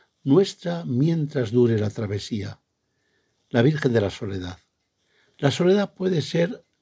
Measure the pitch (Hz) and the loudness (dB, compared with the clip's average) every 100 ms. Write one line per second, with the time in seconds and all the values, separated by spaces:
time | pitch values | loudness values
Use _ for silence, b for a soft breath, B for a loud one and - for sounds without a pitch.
0 | b _ 143 147 196 - 175 170 165 123 | b _ 2 4 4 -2 -8 -8 -4 0
1 | 151 165 147 147 117 120 120 113 104 - | 0 0 -2 -4 0 2 4 2 -2 -4
2 | 107 101 - 110 98 - _ _ _ _ | -6 -6 -6 -8 -8 -12 _ _ _ _
3 | _ _ _ _ _ 123 117 151 143 117 | _ _ _ _ _ 2 2 2 0 2
4 | 101 - 107 95 90 87 _ _ _ _ | 0 -4 -8 -8 -10 -12 _ _ _ _
5 | _ _ _ _ 143 120 175 202 202 - | _ _ _ _ -2 2 4 4 2 -4
6 | 185 175 143 165 175 240 _ _ | -2 -2 -2 -2 -2 -4 _ _